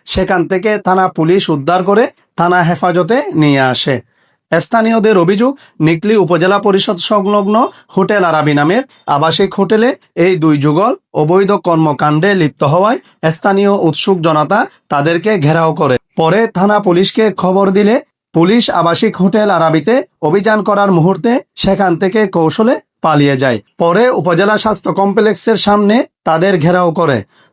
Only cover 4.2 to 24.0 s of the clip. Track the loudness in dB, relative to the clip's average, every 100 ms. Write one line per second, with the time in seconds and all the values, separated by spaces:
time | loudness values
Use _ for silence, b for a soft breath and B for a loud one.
4.2 | _ _ _ -4 0 0 0 2 2 2
5.2 | 2 0 0 -2 B B 0 0 0 0
6.2 | 2 0 2 0 0 0 -2 -6 -2 -2
7.2 | 0 -2 0 0 -2 B B -4 0 0
8.2 | 0 0 0 0 0 0 -4 b -4 -2
9.2 | 0 0 -2 -2 -2 0 0 -2 _ -2
10.2 | 0 2 0 2 0 0 -2 -4 _ -4
11.2 | 0 2 2 0 0 0 0 0 0 0
12.2 | 0 0 -2 -2 0 0 0 -2 b b
13.2 | -4 -2 0 0 2 2 0 -2 -2 0
14.2 | 0 0 0 -2 -4 b _ -2 0 -2
15.2 | -2 0 0 0 0 0 -2 -2 -4 -2
16.2 | 0 0 0 0 0 0 0 0 0 0
17.2 | -2 0 -2 0 2 2 2 0 -4 _
18.2 | _ 0 2 2 0 -2 -2 0 -2 0
19.2 | 0 0 0 0 0 0 0 -2 -2 _
20.2 | -2 0 0 -2 0 0 2 2 2 0
21.2 | 0 -2 -4 -6 -2 0 0 0 -2 0
22.2 | -2 0 -2 0 0 -2 -6 _ 0 2
23.2 | 2 0 -2 -2 -8 _ 0 2